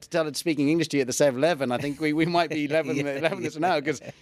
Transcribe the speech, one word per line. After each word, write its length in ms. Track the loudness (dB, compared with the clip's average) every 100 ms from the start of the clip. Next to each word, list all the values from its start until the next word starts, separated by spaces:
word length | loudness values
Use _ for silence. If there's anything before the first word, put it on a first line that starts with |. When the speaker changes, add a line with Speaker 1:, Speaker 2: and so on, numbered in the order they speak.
Speaker 1:
started 340 | -2 -2 -2 -2
speaking 320 | -2 2 2
English 200 | 2 2
to 80 | 0
you 40 |
at 60 | 0
the 60 |
seven 260 | 2 2 4
eleven. 320 | 2 2 0
I 60 | -2
think 240 | -4 -2
we, 120 | 0
we 120 | 2 2
might 240 | 2 0
be 160 | 0 0
Speaker 2:
<laughs> 40 |
Speaker 1:
eleven, 260 | 0 0 -2
Speaker 2:
Yeah, 140 | -2 -2
Speaker 1:
eleven 200 | -2 -2
Speaker 2:
yeah. 60 |
Speaker 1:
this 140 | -6 -2
now, 200 | 0 0
'cause 220 | 0 -4 -8 -18